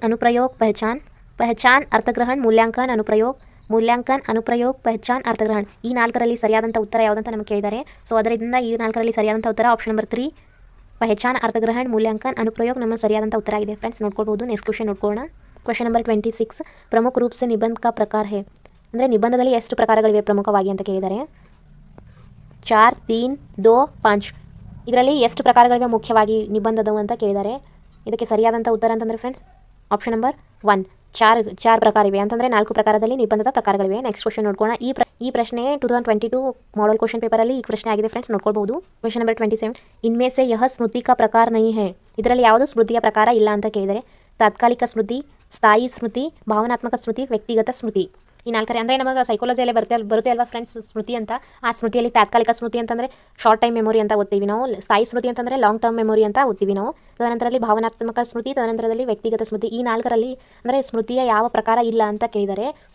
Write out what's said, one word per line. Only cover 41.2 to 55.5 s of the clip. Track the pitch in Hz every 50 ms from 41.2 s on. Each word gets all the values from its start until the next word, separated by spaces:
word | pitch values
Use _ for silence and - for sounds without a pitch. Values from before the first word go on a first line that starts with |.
| 220 214 - 226 226 226
ನಹೀ | 226 220 220 226
ಹೈ?" | 220 220 208 180 185 - _ _ _ -
ಇದರಲ್ಲಿ | 208 240 247 254 247
ಯಾವುದು | 220 220 254 277
ಸ್ಮೃತಿಯ | 285 - 226 220 208 226 233
ಪ್ರಕಾರ | - 220 208 214 214
ಇಲ್ಲ | 233 247 220 214 214
ಅಂತ | 208 202 214
ಕೇಳಿದರೆ | 214 214 208 196 196 196 233 - _ _ _ _ _ _ -
ತಾತ್ಕಾಲಿಕ | 226 214 208 - 240 240 247 240 -
ಸ್ಮೃತಿ, | - - 226 214 202 240 269 285 - _ _ _ _
ಸ್ಥಾಯಿ | - - - 214 214 226 247
ಸ್ಮೃತಿ, | 247 - - 240 226 202 240 277 320 - - - 220
ಭಾವನಾತ್ಮಕ | 220 214 226 240 247 233 - 240 247
ಸ್ಮೃತಿ, | 240 - 233 220 254 269
ವ್ಯಕ್ತಿಗತ | 262 233 214 - - 233 220 214 240
ಸ್ಮೃತಿ. | 247 - - - - 190 175 185 _ _ _ _ _ _ -
ಈ | 240
ನಾಲ್ಕರ | 226 220 220 220 240 233
ಅಂದ್ರೆ | 226 233 262
ನಮಗೆ | 262 262 262 262 262 247
ಸೈಕಾಲಜಿಯಲ್ಲೇ | - 226 - 240 247 247 247 247 240 233
ಬರುತ್ತೆ | 220 214 - 233
ಅಲ್-, | 233 220
ಬರುತ್ತೆ | 202 220 220 226 254
ಅಲ್ವಾ | 240 233 240
ಫ್ರೆಂಡ್ಸ್ | 233 - 233 240 - - 226 214
ಸ್ಮೃತಿ | - - 220 202 240 240
ಅಂತ. | 233 214 208 226 254 - _ _ _ -
ಆ | 233
ಸ್ಮೃತಿಯಲ್ಲಿ | 233 - 233 226 208 247 233 240
ತಾತ್ಕಾಲಿಕ | - 233 208 - - 233 233 233
ಸ್ಮೃತಿ | 226 - 233 226 226 233
ಅಂತಂದ್ರೆ | 233 220 233 233 247 262 - _ _ _ _ - -
ಶಾರ್ಟ್ | 226 220 220
ಟೈಮ್ | 240 233 233
ಮೆಮೊರಿ | 226 220 220 220 220
ಅಂತ | 208 208 220
ಓದ್ತೀವಿ | 208 202 196 208 202 202
ನಾವು, | 202 208 226 262 262 220 -
ಸ್ಥಾಯಿ | - - 220 202 233
ಸ್ಮೃತಿ | 233 233 247 233
ಅಂತಂದ್ರೆ | 247 240 247 240 247